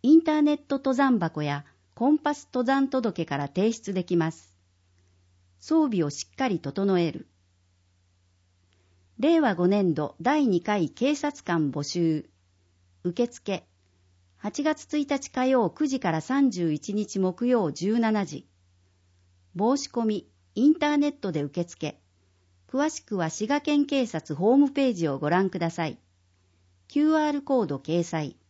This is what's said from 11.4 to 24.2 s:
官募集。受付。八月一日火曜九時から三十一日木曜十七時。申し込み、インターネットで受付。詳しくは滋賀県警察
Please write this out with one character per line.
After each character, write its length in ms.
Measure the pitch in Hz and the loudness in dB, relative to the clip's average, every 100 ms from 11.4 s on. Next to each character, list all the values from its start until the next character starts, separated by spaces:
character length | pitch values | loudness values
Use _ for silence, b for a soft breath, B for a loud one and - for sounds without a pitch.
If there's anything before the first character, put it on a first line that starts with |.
官 280 | - 170 147 | -4 -2 -2
募 100 | 143 | -4
集。 480 | 147 175 165 156 - _ _ _ _ _ _ _ | -6 -2 0 -2 -6 _ _ _ _ _ _ _
受 220 | 180 175 233 | -8 -2 -4
付。 380 | - - 190 _ _ _ _ _ _ _ _ | -4 -8 -8 _ _ _ _ _ _ _ _
八 240 | 208 - | -10 -4
月 200 | 294 302 - 302 | -2 -2 -4 -4
一 100 | 277 | -2
日 220 | 277 - | -4 -4
火 160 | - 254 | -2 2
曜 220 | 262 196 | 2 2
九 160 | - 302 | 0 -2
時 120 | 262 | -2
か 120 | 185 | -2
ら 100 | 160 | -2
三 300 | - 269 269 | -2 2 2
十 200 | 180 170 | 2 -2
一 200 | 151 - | -2 -4
日 240 | 208 208 196 | -6 -4 -2
木 300 | 185 175 240 | -2 -2 0
曜 240 | 247 170 | 2 0
十 260 | 143 185 233 | -2 -2 0
七 280 | 226 214 180 | 0 0 -4
時。 220 | 147 - _ _ _ _ _ _ _ _ _ _ 175 | -10 -16 _ _ _ _ _ _ _ _ _ _ -2
申 200 | 214 277 | 0 0
し 120 | 277 | -4
込 140 | 240 | -4
み、 260 | 226 208 - _ _ | -2 -4 -8 _ _
イ 140 | - 277 | 2 4
ン 80 | 330 | 4
タ 180 | 294 | 2
ー 40 | 294 | 2
ネ 100 | 294 | 0
ッ 40 | |
ト 180 | 285 196 | -2 -6
で 100 | 156 | -4
受 220 | 143 175 | -4 -4
付。 360 | 170 - 156 - _ _ _ _ _ _ _ | -6 -6 -10 -10 _ _ _ _ _ _ _
詳 200 | 262 302 | -4 -4
し 100 | - | -4
く 180 | _ 196 | _ -4
は 140 | 160 | -4
滋 160 | - 214 | -4 -2
賀 140 | 285 | -2
県 240 | 294 294 285 | 0 0 0
警 200 | 277 233 | 0 -2
察 300 | 160 | -6